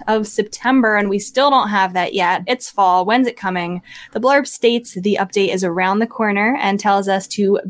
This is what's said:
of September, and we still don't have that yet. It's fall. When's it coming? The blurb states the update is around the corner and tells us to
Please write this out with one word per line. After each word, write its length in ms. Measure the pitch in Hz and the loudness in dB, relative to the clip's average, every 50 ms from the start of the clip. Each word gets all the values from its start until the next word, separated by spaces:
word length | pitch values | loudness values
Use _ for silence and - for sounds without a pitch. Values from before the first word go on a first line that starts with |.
| - - | -4 -2
of 200 | 220 220 214 208 | -2 -2 -2 -2
September, 680 | - - 202 208 - - - 240 262 262 233 214 214 | -2 -4 -4 -4 -6 -4 -2 2 2 4 4 4 2
and 140 | 208 202 196 | 2 0 0
we 100 | 196 202 | -2 -2
still 300 | - - - 254 277 285 | -4 -2 0 2 2 4
don't 200 | 277 254 - 208 | 4 4 2 2
have 240 | 208 202 190 185 180 | 0 0 0 0 0
that 200 | 185 175 - - | -2 -2 -2 -2
yet. 300 | 196 180 175 185 170 180 240 | -2 0 0 0 -2 -2 -4
It's 220 | 254 254 - - | -4 -4 -6 -8
fall. 360 | - - 196 185 180 185 180 | 0 2 2 4 4 2 2
When's 220 | 202 226 254 262 240 | 2 2 2 2 0
it 100 | 233 - | -2 -6
coming? 440 | 202 185 185 180 175 170 180 180 - - - - - - | -6 -4 -4 -4 -4 -4 -6 -8 -10 -12 -20 -20 -20 -10
The 80 | - 220 | -6 -2
blurb 260 | 233 262 277 277 262 - | 2 2 2 2 2 -2
states 480 | - - - 240 240 240 240 - - 185 | -4 0 2 2 2 2 -2 -4 -8 -4
the 180 | 180 208 196 - | -2 0 0 0
update 320 | 196 185 - 208 196 180 - | -2 -2 0 0 0 0 0
is 100 | 185 190 | 0 -2
around 360 | 180 170 185 185 185 196 214 | -2 0 0 0 0 0 0
the 80 | 226 233 | 0 -2
corner 500 | - - 220 208 202 202 208 226 269 - | -2 -2 -2 0 0 0 0 0 0 0
and 200 | - 196 196 202 | 0 0 -2 0
tells 280 | - 208 196 196 190 196 | 0 2 2 2 2 0
us 200 | 190 196 185 - | 0 -2 -2 -4
to 300 | - - 202 196 202 - - | -2 0 2 2 2 0 0